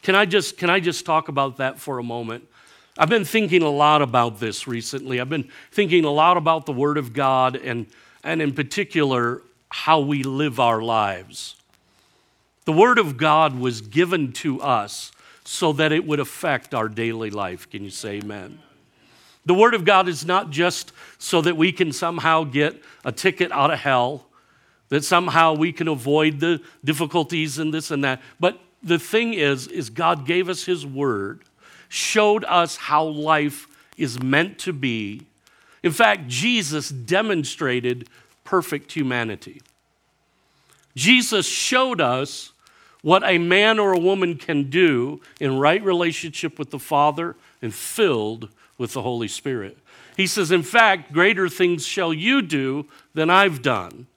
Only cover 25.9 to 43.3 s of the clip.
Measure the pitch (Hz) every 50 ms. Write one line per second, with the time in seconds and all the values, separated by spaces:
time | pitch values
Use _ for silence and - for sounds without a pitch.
25.9 | 156 135 117 139 143 151 156 156 151 143 156 170 170 156 - - - _ - 139
26.9 | 160 139 170 147 - 175 160 - 175 165 156 156 131 143 160 156 156 160 151 -
27.9 | 160 143 139 139 131 123 - - - _ 170 180 220 - _ _ _ _ - 160
28.9 | 170 165 165 - - 220 233 233 226 196 151 143 139 131 131 - - 185 147 110
29.9 | 110 110 170 165 175 160 135 127 170 180 190 180 185 - - - 180 165 143 143
30.9 | 135 135 143 135 117 101 98 98 - - _ _ _ _ _ - - - - _
31.9 | - - - - - 214 214 208 208 220 - - - 180 170 160 - - - -
32.9 | 151 151 160 160 156 147 151 156 160 151 147 147 139 - - _ _ _ _ _
33.9 | - - - 135 117 123 127 131 135 147 170 196 202 - - 185 175 139 131 131
34.9 | 117 113 107 101 104 - 156 _ _ _ _ _ _ _ _ _ _ _ - 175
35.9 | 156 - 233 214 208 190 156 123 123 123 160 240 247 233 190 139 151 156 - -
36.9 | 143 131 117 113 175 190 220 220 202 170 143 - - - 156 135 123 123 120 123
37.9 | 123 123 120 _ _ _ _ _ _ _ _ - - 185 160 - 160 143 - _
38.9 | - 160 147 127 127 123 117 113 104 90 - - - - _ _ _ _ _ _
39.9 | _ _ _ _ _ _ _ _ _ _ _ _ _ _ _ _ _ _ _ _
40.9 | _ 131 127 196 254 254 240 - 226 202 185 - - - - - 254 254 262 262
41.9 | 247 180 156 123 123 131 139 147 - - - - _ _ _ _ _ _ _ _
42.9 | _ _ - 151 175 190 - 202